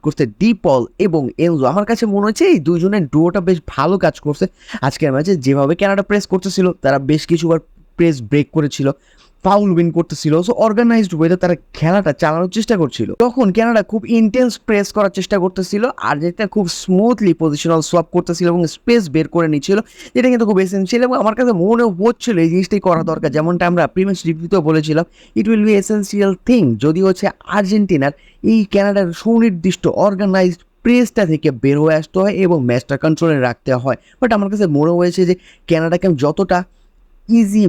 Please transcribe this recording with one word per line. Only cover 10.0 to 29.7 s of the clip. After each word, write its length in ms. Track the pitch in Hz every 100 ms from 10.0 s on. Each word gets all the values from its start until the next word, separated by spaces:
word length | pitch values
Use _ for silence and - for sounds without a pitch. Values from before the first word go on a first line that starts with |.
| 165 147 151 156 180
So 40 | - 220
অর্গানাইজড 480 | 214 233 226 196 160
ওয়েতে 200 | 165 180
তারা 120 | 180 175 _ -
খেলাটা 340 | 160 196 185 -
চালানোর 300 | 156 160 185 220
চেষ্টা 180 | 214 208
করছিল। 280 | 143 - 101 -
তখন 240 | 240 262 208 185
কানাডা 240 | 226 226 202
খুব 100 | 220 190 226
ইনটেন্স 320 | 220 247 247 - -
প্রেস 200 | 208 196 214
করার 180 | 202 190
চেষ্টা 200 | 180 202
করতেছিল, 400 | 185 185 180 208 233 - 110
আর্জেন্টিনা 380 | 147 170 175 208 214
খুব 100 | 175 -
স্মুথলি 520 | - 185 226 247 202 165
পজিশনাল 400 | 160 147 165 165 151
সোয়াপ 180 | 175 160 175
করতেছিল 300 | 175 170 175
এবং 80 | 175 160 -
স্পেস 280 | - 233 170 156
বের 120 | 156 170
করে 120 | 165
নিচ্ছিল, 240 | 147 160 196 - - - 247
যেটা 120 | 254
কিন্তু 140 | 247 220
খুব 80 | 190 190
এসেনশিয়াল 360 | 196 185 240 247
এবং 80 | 247
আমার 120 | 208 214
কাছে 140 | 247 190 185
মনে 200 | 233 233 175
হচ্ছিল 360 | 220 240 - 185 165
এই 40 |
জিনিসটাই 280 | 175 180 208 185
করা 140 | 165 160
দরকার। 180 | 156 156 143
যেমনটা 260 | 160 175 175
আমরা 140 | 175 -
প্রিমিয়ার 320 | 185 196 185 160
রিভিউতেও 320 | 160 170 190 151
বলেছিলাম, 360 | 160 156 156 175 _ _ -
it 60 | 214
will 120 | 226 214
be 40 | 202
essential 500 | 190 214 196 202 196 180 -
thing 180 | 247 143 110 143
যদি 160 | 160 190
হচ্ছে 180 | 185 196 - - 196
আর্জেন্টিনার 560 | 190 214 196 160 139 - _ _ -
এই 80 | 220 202
কানাডার 340 | 202 202 202 180 170
সুনির্দিষ্ট 640 | 220 233 226 175 185